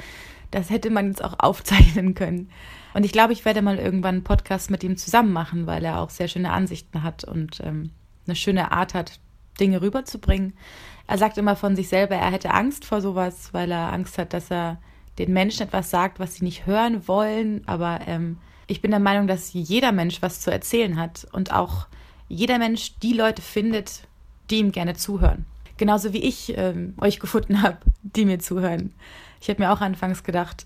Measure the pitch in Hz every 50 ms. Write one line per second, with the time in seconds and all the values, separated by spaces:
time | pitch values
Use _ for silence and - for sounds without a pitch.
0 | - - - - - - - - - - - 196 175 165 208 233 196 220 220 202
1 | 196 202 196 - - - 175 - - 151 196 - - - 196 196 190 165 160 208
2 | 185 185 185 - 196 165 175 180 185 185 - - - - - - - - - 202
3 | 208 202 - 214 220 226 233 214 - 220 208 214 202 202 196 185 196 185 185 190
4 | 180 190 185 185 185 - 202 196 - - 196 190 - - 196 185 - 185 190 185
5 | - - - 233 233 208 185 165 165 - 170 170 170 165 170 165 165 165 160 170
6 | 170 160 - - 180 170 - 175 180 175 - 180 190 180 175 165 - - - 165
7 | 151 165 160 - - - - 165 156 156 - - - - 156 156 156 160 - -
8 | - - - _ - - 175 - - 202 190 185 165 - - - 185 185 - 185
9 | 165 - - - - - - - - - - - 202 190 190 180 175 202 196 269
10 | 262 - - 208 - - 196 190 190 190 190 - - - - - - - - -
11 | - - - 190 208 214 214 208 208 208 202 202 - 202 196 185 190 - - 185
12 | 202 202 202 175 175 180 185 190 - 175 - - 214 269 285 - - - - 208
13 | 190 196 185 185 185 180 180 - - - - 180 175 175 175 170 165 170 185 180
14 | 185 - - - 175 170 - 175 170 - 180 175 170 170 165 175 - - - -
15 | - - - - 180 175 185 185 190 208 220 - 220 196 - 190 175 - - 175
16 | 180 190 - - 185 165 - - 180 180 170 - - 190 196 220 226 233 233 208
17 | 170 - 185 202 214 214 214 220 226 214 208 202 - - 190 165 170 170 170 165
18 | - - 170 165 170 170 165 165 - - - - - - 185 - - 208 214 208
19 | 202 196 196 202 202 190 190 180 180 - - 180 170 156 190 240 262 247 220 185
20 | 165 170 170 - - 185 - - - - 170 190 - - - 233 233 196 170 160
21 | 165 165 - - - - - 190 190 - - - 180 185 - 90 - - - -
22 | - - - - - - 175 165 220 247 247 240 233 226 226 226 - - - -
23 | - 226 240 220 220 220 214 - - - - 214 202 226 226 214 196 - - -
24 | - - - - - - - - - - 220 220 214 202 190 185 170 175 175 -
25 | - - 202 185 170 135 - - 160 - - - - - - - 220 208 208 208
26 | 202 220 190 220 - 262 240 - - - - - 185 185 170 175 175 180 196 -
27 | - 202 202 - - 190 - 220 - - 196 202 202 196 170 - - - - -
28 | - 196 - 220 214 196 185 175 - - 180 185 180 180 170 170 180 190 - -
29 | - - - - - - - - - - 208 190 202 180 208 202 208 190 190 -
30 | - 185 185 - - - 170 175 175 170 - - -